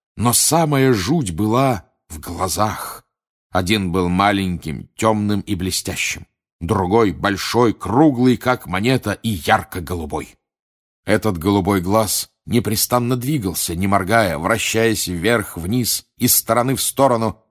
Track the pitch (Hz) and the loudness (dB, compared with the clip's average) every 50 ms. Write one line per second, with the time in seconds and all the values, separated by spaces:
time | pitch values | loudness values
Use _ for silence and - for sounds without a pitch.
0 | _ _ - - 104 123 113 - - - 147 170 165 147 151 135 131 131 123 101 | _ _ -6 -2 0 0 2 2 2 2 2 2 2 2 2 4 4 4 4 2
1 | 87 104 160 170 131 92 82 78 104 107 110 127 139 135 117 87 - _ _ _ | 2 0 0 0 0 -2 -4 -2 -2 0 2 2 2 0 0 -4 -6 _ _ _
2 | _ - - 76 - - 87 82 92 92 87 101 107 110 - - - - - - | _ -18 -16 -14 -12 -10 -6 -6 -4 -4 -2 -2 -2 -2 -4 -6 -10 -12 -14 -16
3 | _ _ _ _ _ _ _ _ _ _ - 92 92 87 110 107 95 90 82 95 | _ _ _ _ _ _ _ _ _ _ -4 -2 0 0 0 0 0 0 0 0
4 | 90 87 90 92 98 104 101 98 95 90 87 78 76 80 71 55 - - _ - | 0 2 2 4 4 4 2 2 0 -2 -4 -6 -6 -8 -10 -10 -12 -14 _ -2
5 | 110 110 110 104 104 104 104 101 - - 104 85 92 92 - - - 98 85 - | 0 0 2 2 0 0 -2 -2 -2 -4 -4 -4 -4 -4 -4 -4 -6 -6 -6 -4
6 | - - - - - _ _ _ _ _ _ - 82 82 107 98 95 87 101 117 | -4 -6 -6 -8 -12 _ _ _ _ _ _ -6 -2 -2 0 0 2 2 4 4
7 | 113 98 78 71 80 101 98 90 - - - 117 123 110 95 - - 90 104 131 | 4 2 0 0 -2 -2 -2 -2 -4 -2 2 2 2 2 0 -2 -4 0 4 4
8 | 160 156 131 117 127 127 120 - - 131 127 117 - 90 90 92 104 123 131 120 | 6 6 4 4 4 4 4 2 2 0 -2 -2 -2 -6 -4 -2 0 0 0 0
9 | - 107 95 - - 113 107 80 - 110 110 104 87 - - 95 80 - 90 85 | 0 -4 -6 -4 -4 -6 -6 -2 0 2 2 2 0 -2 -10 -10 -8 -6 -8 -8
10 | 78 71 80 80 80 - - _ _ _ _ _ _ _ _ _ _ _ _ _ | -8 -6 -6 -8 -8 -10 -16 _ _ _ _ _ _ _ _ _ _ _ _ _
11 | - 98 104 107 - 110 92 82 78 101 101 101 87 95 101 95 85 92 104 110 | -2 0 0 2 2 0 -2 0 0 2 2 2 2 2 2 0 2 2 2 2
12 | 110 107 - - - - _ _ - - 101 120 - 107 110 - - - 123 123 | 2 0 -2 -6 -6 -8 _ _ -6 -2 -2 0 0 0 -2 -2 -2 0 0 0
13 | 120 120 127 123 120 135 160 139 98 92 82 - - - 85 85 98 98 101 95 | 0 0 -2 -2 -2 -2 -4 -2 -2 -4 -4 -4 -6 -4 -4 -2 0 0 0 0
14 | 95 90 113 117 107 92 78 73 82 95 113 107 - - - 113 113 113 110 - | 2 2 2 2 2 2 0 -2 -2 -2 -2 -2 -2 -2 0 2 2 2 0 0
15 | - 98 90 85 85 110 120 110 92 - - 87 82 90 117 127 117 - - - | -4 -4 -4 -2 0 0 0 0 -2 -4 -8 -10 -6 -4 -2 -2 -2 -2 -4 -6
16 | - _ _ - 120 113 - - - - 113 120 120 135 135 - - - - - | -8 _ _ -2 0 2 2 0 0 0 0 2 2 0 0 -2 -2 -2 2 2
17 | 139 131 123 113 113 107 - _ _ _ | 4 4 4 2 0 -2 -4 _ _ _